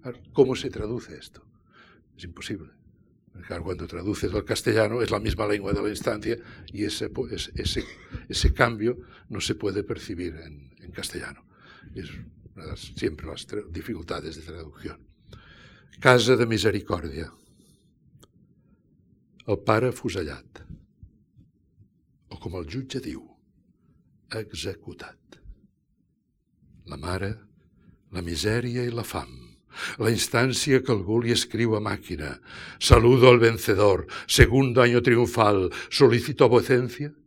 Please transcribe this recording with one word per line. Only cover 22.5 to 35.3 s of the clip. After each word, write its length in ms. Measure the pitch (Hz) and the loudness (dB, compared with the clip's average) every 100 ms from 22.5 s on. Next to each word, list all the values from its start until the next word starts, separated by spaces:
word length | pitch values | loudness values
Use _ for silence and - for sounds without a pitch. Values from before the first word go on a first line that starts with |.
| 90 | -8
el 100 | 78 | -8
jutge 300 | 113 131 135 | -8 -8 -8
diu, 260 | 110 90 - _ _ _ _ _ _ _ _ _ _ | -8 -12 -14 _ _ _ _ _ _ _ _ _ _
executat. 880 | 110 104 85 - 90 - - - - _ - - - _ _ _ _ _ _ _ _ _ _ _ - - | -10 -8 -8 -8 -8 -14 -16 -18 -20 _ -20 -20 -20 _ _ _ _ _ _ _ _ _ _ _ -20 -16
La 100 | 69 | -12
mare, 380 | 82 90 98 110 - _ _ _ _ _ _ | -6 -6 -6 -8 -14 _ _ _ _ _ _
la 100 | - | -10
misèria 640 | 85 82 104 113 120 120 120 | -6 -2 0 0 -2 -4 -4
i 80 | |
la 80 | 117 | -6
fam. 320 | 110 87 - - - - _ - - - | -6 -8 -10 -16 -20 -20 _ -12 -12 -2
La 100 | 110 | 0
instància 720 | 113 - 120 131 120 - 131 | 2 2 2 2 0 2 2
que 120 | - | 4
algú 240 | 113 95 113 | -2 0 0
li 140 | 117 | 2
escriu 400 | 113 - 107 117 107 | 0 0 -2 0 0
a 40 | |
màquina. 560 | 104 98 - 85 76 67 - - - - | -2 -8 -8 -10 -8 -12 -16 -18 -18 -4
"Saludo 480 | - 120 113 131 123 | 8 8 10 8 10
al 100 | 123 | 10
vencedor, 680 | 113 113 - 98 104 92 - - - | 6 2 -2 4 4 4 -2 -12 -2
segundo 540 | - 120 123 135 120 | 6 6 6 2 4
año 220 | 120 120 | 4 4
triunfal, 680 | 123 117 117 | 4 2 2